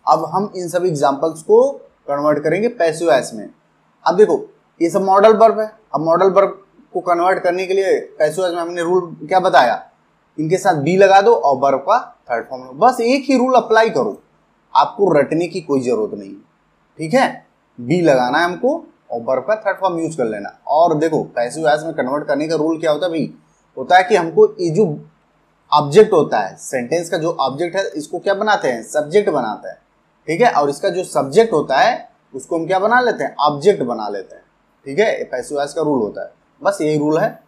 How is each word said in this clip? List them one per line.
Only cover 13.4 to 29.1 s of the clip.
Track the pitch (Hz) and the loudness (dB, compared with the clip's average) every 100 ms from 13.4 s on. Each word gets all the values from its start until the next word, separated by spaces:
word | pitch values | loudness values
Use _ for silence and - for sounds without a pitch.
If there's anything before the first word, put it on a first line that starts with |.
| 254 254 | 4 2
apply | 226 220 226 | 2 2 2
करो, | 156 107 - _ _ _ _ _ | 0 -4 -6 _ _ _ _ _
आपको | - 147 - 196 | 0 0 0 2
रटने | 151 135 160 170 | 2 0 -2 -4
की | 185 | -8
कोई | 156 139 | -4 -2
जरूरत | 123 110 104 101 | -2 -2 -4 -8
नहीं, | 98 98 _ _ _ _ _ - | -14 -18 _ _ _ _ _ -12
ठीक | 156 | -2
है, | 247 254 - _ _ _ - | 0 0 -4 _ _ _ -16
बी | 120 180 | -2 0
लगाना | 165 131 123 147 | 2 2 2 0
है | 175 | -2
हमको | 180 247 330 - _ _ | -2 -4 -4 -10 _ _
और | 240 | -10
वर्ब | 226 131 | -4 -4
का | - 214 | -2 -4
third | 202 185 | -4 -4
form | 190 170 | -4 -4
use | 165 160 | -6 -4
कर | 120 | -6
लेना। | 104 101 - - | -6 -12 -14 -2
और | 147 170 156 | 2 2 2
देखो | 160 147 107 - | 0 -2 -4 -6
passive | 101 139 | -6 -2
वॉइस | 165 151 | 0 0
में | 160 | -4
convert | 147 127 147 151 | -6 -4 -4 -4
करने | 139 156 | -4 -2
का | 160 | -2
rule | 156 160 | -2 -2
क्या | 160 | -2
होता | 147 185 | -2 -2
है | |
भाई, | 165 117 - _ _ _ - | -4 -6 -10 _ _ _ -14
होता | 127 180 | 4 4
है | |
कि | 185 202 | 4 0
हमको | 165 165 214 - | 2 4 2 2
ये | 170 | -2
जो | 160 196 151 - _ _ _ _ _ _ | 0 0 -2 -14 _ _ _ _ _ _
object | 151 147 170 214 | 0 6 6 6
होता | 180 - 117 | 4 2 -2
है, | 95 - | -4 -10
sentence | - 131 120 165 170 | -8 -6 -4 -4 -4
का | 180 | -4
जो | 160 170 | -4 -2
object | 165 143 175 185 | -4 -4 -4 -4
है, | 190 | -6
इसको | 156 143 175 | -8 -10 -6
क्या | 196 | -4
बनाते | 196 214 202 147 | -2 0 0 0
हैं, | 117 | -4
subject | 110 151 147 | -4 -4 0